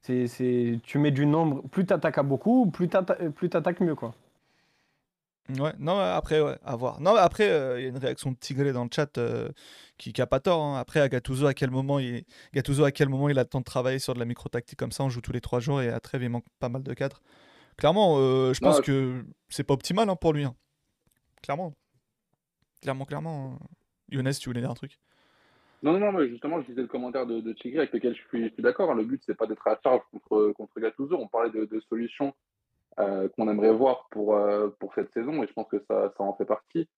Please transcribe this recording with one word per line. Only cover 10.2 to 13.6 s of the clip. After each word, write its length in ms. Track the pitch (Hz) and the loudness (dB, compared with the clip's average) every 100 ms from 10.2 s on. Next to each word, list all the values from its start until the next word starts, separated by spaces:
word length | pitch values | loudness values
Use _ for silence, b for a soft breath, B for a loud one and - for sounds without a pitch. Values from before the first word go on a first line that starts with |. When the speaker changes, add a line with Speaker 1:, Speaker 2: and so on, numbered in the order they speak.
Speaker 2:
a 60 | 123 | 0
pas 120 | 139 | 2
tort, 220 | 190 170 | 2 2
hein. 160 | 151 139 | 2 -4
Après, 220 | 120 160 | -2 2
à 80 | 139 | 2
Gattuso, 360 | 127 - 131 143 | 2 -4 2 2
à 80 | |
quel 180 | 135 135 | 2 0
moment 280 | 131 135 143 | -2 0 0
il, 240 | 127 120 - B B | -2 -6 -10 B B
Gattuso, 300 | 139 131 139 147 | -4 0 4 4
à 60 | |
quel 180 | 139 139 | 4 0
moment 180 | 131 143 | 2 2
il 100 | 139 | 2
a 40 | |
le 40 | 123 | 2
temps 100 | |
de 60 | 135 | -2